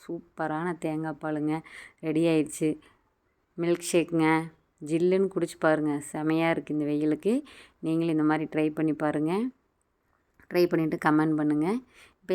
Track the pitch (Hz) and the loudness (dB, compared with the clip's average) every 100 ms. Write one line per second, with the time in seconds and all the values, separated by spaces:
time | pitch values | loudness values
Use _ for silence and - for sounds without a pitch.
0 | - 170 - - 160 156 175 170 165 156 | -12 -12 -12 -8 -4 -2 -4 -4 -4 -4
1 | 160 151 156 151 151 156 - - - _ | -4 -6 -4 -2 -2 -4 -6 -18 -20 _
2 | 160 156 170 160 151 - 156 151 - _ | -2 2 2 2 0 -2 -2 -2 -10 _
3 | _ _ _ _ _ - 170 170 - 180 | _ _ _ _ _ -6 -2 0 2 0
4 | 151 165 156 160 165 - _ _ 151 165 | 2 2 4 4 0 -12 _ _ -4 0
5 | 180 185 190 180 165 - 160 156 151 147 | 2 2 2 0 -4 0 2 2 2 -2
6 | 147 156 156 160 165 151 143 151 147 147 | -6 -4 0 2 2 0 -2 -4 -2 0
7 | 151 151 190 247 302 - - _ 160 165 | 0 0 0 -2 -4 -18 -20 _ -2 0
8 | 165 156 151 156 151 151 156 151 156 147 | 0 2 2 0 -2 -2 -2 0 -2 0
9 | 151 147 156 190 254 - _ _ _ _ | -2 0 -2 -2 -4 -6 _ _ _ _
10 | _ _ _ _ - 175 175 165 160 165 | _ _ _ _ -4 2 2 2 0 0
11 | 165 151 156 151 151 151 160 233 - - | 2 4 2 2 0 0 0 -2 -6 -20
12 | - _ - | -20 _ -4